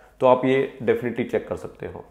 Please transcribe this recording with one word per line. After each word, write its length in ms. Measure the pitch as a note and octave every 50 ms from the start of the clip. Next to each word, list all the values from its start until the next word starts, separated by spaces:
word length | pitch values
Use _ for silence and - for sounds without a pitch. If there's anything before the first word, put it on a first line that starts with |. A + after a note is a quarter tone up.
| - - _ -
तो 60 | C3
आप 180 | B2+ B2+ B2+ C3
ये 340 | C3 C3 C3+ C3+ - - -
definitely 480 | A#2+ A#2 A2+ A#2 A#2+ A#2+ A#2 - A#2+ -
check 160 | - - - -
कर 80 | F#2
सकते 300 | E2 - - - - -
हो। 180 | F2+ F2 - - -